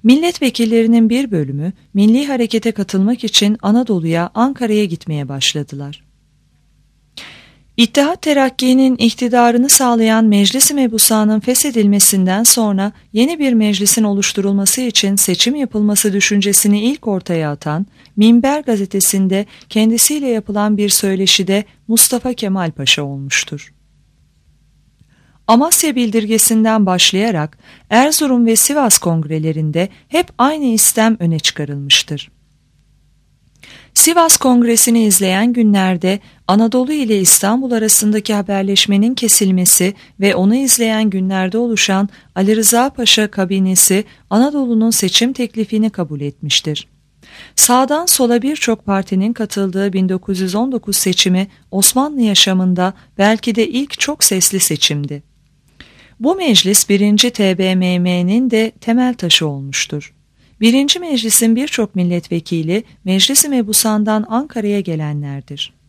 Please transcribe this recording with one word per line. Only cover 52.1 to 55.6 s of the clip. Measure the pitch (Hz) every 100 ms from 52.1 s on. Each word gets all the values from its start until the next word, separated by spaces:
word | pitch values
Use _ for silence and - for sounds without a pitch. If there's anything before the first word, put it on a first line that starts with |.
| 285
yaşamında | 220 190 - 185 185 180 185 185 _ -
belki | 202 220 - 214
de | 220
ilk | 247 285 -
çok | - 302
sesli | - 190 175 190
seçimdi. | - 151 - 147 143 143 _ _ _ _